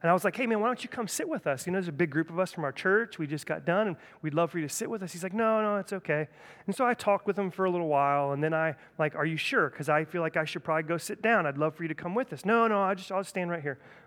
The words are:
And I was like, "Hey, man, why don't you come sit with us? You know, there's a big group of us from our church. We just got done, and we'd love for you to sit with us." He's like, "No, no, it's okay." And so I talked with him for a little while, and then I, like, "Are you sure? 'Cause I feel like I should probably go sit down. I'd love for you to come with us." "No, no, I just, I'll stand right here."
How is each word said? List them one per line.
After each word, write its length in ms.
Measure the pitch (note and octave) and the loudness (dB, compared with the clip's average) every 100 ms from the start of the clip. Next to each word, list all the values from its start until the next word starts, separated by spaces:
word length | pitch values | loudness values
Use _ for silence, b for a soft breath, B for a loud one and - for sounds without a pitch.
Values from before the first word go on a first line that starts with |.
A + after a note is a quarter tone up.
And 80 | E3+ | 4
I 40 | |
was 120 | F3+ F#3+ | 4 4
like, 100 | F3 | 0
"Hey, 120 | B3 | 0
man, 120 | G#3+ | 2
why 80 | A3 | 0
don't 140 | B3 | -2
you 60 | - | -6
come 180 | - A3 | -8 -6
sit 220 | - G4+ | -4 -4
with 160 | D4 D#3+ | -2 -2
us? 200 | C3 - | -2 -2
You 60 | |
know, 60 | F#3 | -2
there's 100 | F3 | -2
a 40 | |
big 180 | C#3+ E3+ | -2 0
group 200 | C#3+ D#3+ | 0 -2
of 80 | E3 | -2
us 120 | F#3 | -4
from 120 | - | -2
our 80 | D3 | -6
church. 480 | B2 F#3+ G3+ A3+ - | -2 2 2 2 -4
We 80 | D3 | -6
just 180 | D3 - | -6 -4
got 200 | D#3 C#3 | -4 0
done, 220 | F3+ G#3+ | 2 2
and 100 | D3+ B B | -2 B B
we'd 100 | D#3 | -4
love 160 | D3+ E3+ | 0 0
for 60 | F3 | 0
you 100 | D3 | -6
to 60 | |
sit 160 | - - | -4 -6
with 140 | A3+ | -6
us." 100 | F#3 | -8
He's 100 | F3 | -8
like, 100 | F#3 | -6
"No, 280 | G3+ A3+ A3 | 0 2 2
no, 160 | G#3+ G#3 | 2 0
it's 160 | F#3+ | -4
okay." 340 | F#3+ - D3+ D3+ B B B - | -8 -2 -2 -2 B B B -6
And 100 | G3 | 0
so 100 | B3 | 2
I 100 | A#3+ | 2
talked 320 | - G3 - | 2 2 2
with 100 | G3+ | -2
him 140 | F#3+ | -2
for 140 | E3 F#3+ | 0 0
a 40 | |
little 180 | F3 E3 | 2 2
while, 440 | C#3+ C#3 C#3+ C#3 | 4 4 4 2
and 120 | C#3 | 0
then 100 | D#3 | 0
I, 220 | D#3+ D#3+ C#3+ B B | 2 0 -2 B B
like, 180 | D3+ D3+ | -2 0
"Are 100 | D#3 | -2
you 120 | D#3 | 0
sure? 320 | - - D3 | 0 2 2
'Cause 200 | - D3 | 0 2
I 140 | D3+ | 2
feel 180 | D#3 F3 | 2 -2
like 140 | D#3+ D#3+ | -2 0
I 60 | |
should 200 | D#3 E3+ | -2 -4
probably 200 | - D#3+ | -2 -2
go 140 | D#3+ E3+ | 0 -4
sit 240 | - - | -4 -2
down. 240 | A3 A3+ D#3+ | 2 2 2
I'd 140 | C#3 | 0
love 160 | D#3 D#3 | 0 0
for 80 | |
you 60 | E3 | -6
to 60 | D#3 | -6
come 200 | F3 G3+ | -4 -4
with 180 | C4+ | -4
us." 100 | C#3+ | -4
"No, 240 | F#3 A#3 A3+ | 0 4 4
no, 140 | G#3 | 4
I 140 | F#3+ G3 | 2 0
just, 160 | F#3 | -4
I'll 120 | F#3+ | -4
stand 280 | G3 F#3+ F3 | -4 -4 -2
right 100 | E3+ | -2
here." 180 | C#3+ C3 B B | -4 -8 B B